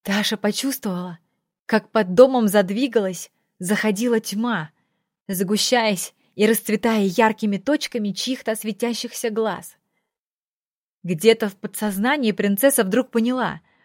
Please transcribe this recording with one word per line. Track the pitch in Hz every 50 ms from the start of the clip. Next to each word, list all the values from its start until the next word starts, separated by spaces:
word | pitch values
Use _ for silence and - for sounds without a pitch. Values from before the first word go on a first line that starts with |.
Таша | _ - 196 208 208 - 226
почувствовала, | 208 - 208 208 - - 277 262 - - 208 180 180 180 180 170 - _ _ _ _ _ _ _ _ _
как | - 226 214 208 -
под | _ 226 208 180 180
домом | 202 254 269 262 247 220
задвигалась, | 202 185 208 196 180 202 220 269 269 226 226 202 190 180 175 - - _ _ _ _ _ _
заходила | 180 175 208 202 - 214 202 196 240 247 233 220
тьма, | 226 - 196 208 226 247 226 180 151 151 _ _ _ _ _ _ _ _ _ _ _
сгущаясь | - 196 180 196 180 214 208 - - 254 240 226 214 202 175 - - _ _ _ _ _
и | - 208
расцветая | 226 226 208 - - 208 214 - 233 226 214 196
яркими | 196 170 208 226 220 220 - 220 208 202
точками | 196 196 269 294 294 - - - 240 208 202
чьих-то | 185 - - 247 262 247 - 226 220
светящихся | 220 - 214 202 _ 233 233 233 - - 233 - - - 233
глаз. | 214 220 220 214 175 175 175 - _ _ _ _ _ _ _ _ _ _ _ _ _ _ _ _ _ _ _ _ _ _ _ _ _ _ -
Где-то | 175 185 156 190 220 220 220 226 202
в | 196
подсознании | _ - 208 - - 214 214 190 190 208 247 - 302 254 214
принцесса | 202 - 202 202 202 196 269 277 269 - 214
вдруг | 185 196 247 254 -
поняла, | - 233 220 240 254 254 233 185 - - _ _ _ _